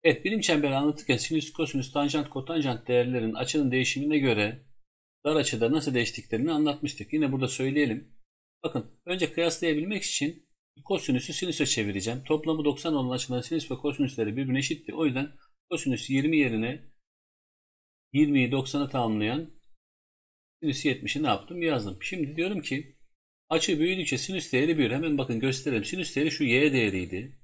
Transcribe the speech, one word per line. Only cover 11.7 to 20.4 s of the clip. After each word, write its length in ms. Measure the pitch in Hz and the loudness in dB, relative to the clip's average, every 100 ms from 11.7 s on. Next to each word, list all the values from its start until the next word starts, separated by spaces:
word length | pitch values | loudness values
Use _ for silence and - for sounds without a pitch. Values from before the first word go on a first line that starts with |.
| - 104 98 104 127 | 2 0 -2 -2 -6
Toplamı 420 | - 156 160 156 147 | -2 0 0 0 0
doksan 280 | 139 170 | 0 -2
olan 220 | 147 127 127 | 0 0 -4
açıların 260 | - 123 | -2 -4
sinüs 300 | - 165 - | -2 -4 -4
ve 40 | 127 | -4
kosinüsleri 640 | 147 135 135 135 107 120 | -4 0 -2 0 -2 -2
birbirine 220 | 135 131 | 0 0
eşitti. 340 | 135 165 - 147 | 0 -6 -8 -2
O 100 | 156 | 0
yüzden 260 | 127 143 - _ _ _ | 0 -6 -10 _ _ _
kosinüs 400 | 170 135 117 - | -4 -2 -2 0
yirmi 280 | 135 147 160 | 0 2 2
yerine 540 | 131 110 113 208 - _ _ _ _ _ _ _ _ _ _ _ _ | 2 0 -2 -6 -14 _ _ _ _ _ _ _ _ _ _ _ _
yirmiyi 380 | 139 147 139 123 | 2 4 4 4
doksana 380 | 135 131 143 143 | 0 -2 -4 -2
tamamlayan 640 | 135 117 107 107 139 165 - _ - _ _ _ _ _ _ | 0 0 0 0 -2 -6 -16 _ -20 _ _ _ _ _ _